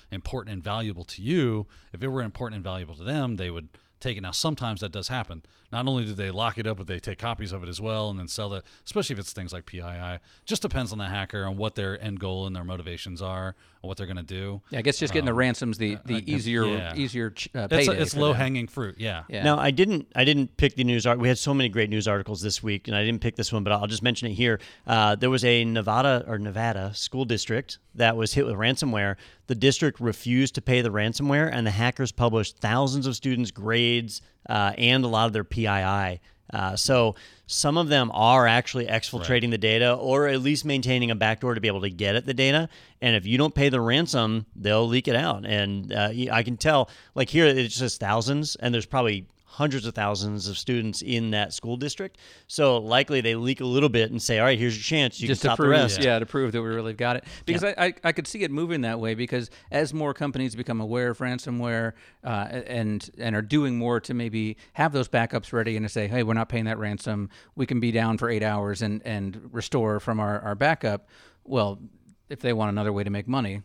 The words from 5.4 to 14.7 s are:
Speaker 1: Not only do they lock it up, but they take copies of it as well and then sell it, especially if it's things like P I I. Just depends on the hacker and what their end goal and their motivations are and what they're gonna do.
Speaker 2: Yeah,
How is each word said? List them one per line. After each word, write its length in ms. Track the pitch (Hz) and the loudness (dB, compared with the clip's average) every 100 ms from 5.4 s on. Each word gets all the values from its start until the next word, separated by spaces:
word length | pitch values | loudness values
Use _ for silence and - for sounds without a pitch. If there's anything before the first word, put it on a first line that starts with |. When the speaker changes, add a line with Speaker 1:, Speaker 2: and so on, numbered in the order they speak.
| - _ - | -18 _ -10
Speaker 1:
Not 160 | 117 131 | -6 -2
only 180 | 131 107 | -2 -4
do 80 | |
they 160 | 101 95 | -4 -6
lock 280 | 92 113 117 | -2 -4 -4
it 80 | 110 | -6
up, 100 | 98 | -6
but 80 | 90 | -8
they 120 | 90 | -8
take 180 | - 95 | -8 -8
copies 340 | 117 113 104 | -8 -6 -8
of 120 | 95 | -10
it 60 | 87 | -10
as 120 | 87 | -8
well 280 | 110 110 107 | -6 -4 -4
and 80 | 98 | -6
then 80 | 87 | -8
sell 260 | - 104 | -8 -8
it, 100 | 95 - - - | -8 -14 -20 -8
especially 280 | 208 - | -4 -4
if 60 | 104 | -6
it's 140 | 95 | -10
things 180 | - 90 | -10 -10
like 120 | 90 - | -12 -14
P 160 | 90 | -12
I 340 | 87 87 90 87 | -12 -10 -10 -10
I. 40 | _ _ - | _ _ -6
Just 160 | 214 | -4
depends 300 | 208 135 113 | -2 -4 -4
on 80 | 107 | -6
the 60 | 98 | -6
hacker 380 | 98 95 104 95 | -6 -6 -6 -6
and 120 | 98 | -4
what 160 | 107 | -6
their 260 | - 98 98 | -4 -6 -6
end 200 | 107 95 | -8 -6
goal 260 | 95 92 95 | -4 -4 -6
and 100 | 92 | -6
their 80 | |
motivations 600 | 87 90 85 87 95 87 | -8 -8 -8 -10 -10 -8
are 240 | 92 92 92 - _ _ | -8 -6 -8 -10 _ _
and 60 | 92 | -10
what 100 | 95 | -8
they're 80 | 92 | -8
gonna 160 | 92 | -8
do. 400 | 82 95 98 98 | -8 -8 -6 -8
Speaker 2:
Yeah, 100 | - | -8